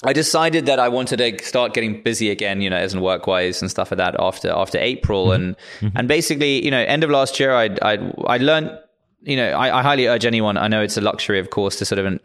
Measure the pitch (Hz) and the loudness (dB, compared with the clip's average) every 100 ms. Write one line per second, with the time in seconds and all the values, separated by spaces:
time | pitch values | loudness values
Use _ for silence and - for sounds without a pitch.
0 | - 151 151 165 160 160 135 131 123 123 | -2 0 2 2 2 2 2 4 4 2
1 | 123 123 120 110 - 127 120 117 113 107 | 0 0 0 -2 -4 0 0 0 -4 -2
2 | 120 110 107 101 101 98 98 90 92 95 | -4 0 0 -2 -2 -2 -2 -2 -2 -2
3 | 92 90 - 92 90 90 95 - 92 92 | 0 0 0 0 0 -2 -6 -4 -4 -2
4 | 90 - 92 - 90 82 95 - 123 131 | 0 0 -2 -2 -2 -2 -2 0 -2 -2
5 | - 98 92 92 92 90 - - 107 98 | -2 0 2 0 -2 -8 -14 -6 -4 -2
6 | 123 156 160 147 147 135 143 131 104 143 | 0 0 0 0 0 0 0 0 2 2
7 | 156 139 131 - 135 127 110 95 98 104 | 2 2 2 0 2 2 2 0 0 0
8 | 92 - - 123 139 156 156 - - _ | -4 -4 -2 2 2 2 0 -10 -20 _
9 | _ _ - 135 110 71 127 117 135 139 | _ _ -4 -2 0 0 2 2 2 2
10 | 120 117 117 113 107 101 107 110 104 - | 2 2 2 2 2 0 0 0 0 0
11 | 104 - - 98 90 - 98 - 101 98 | -2 0 0 0 -2 -2 -2 -2 -4 -2
12 | 98 92 | -2 -4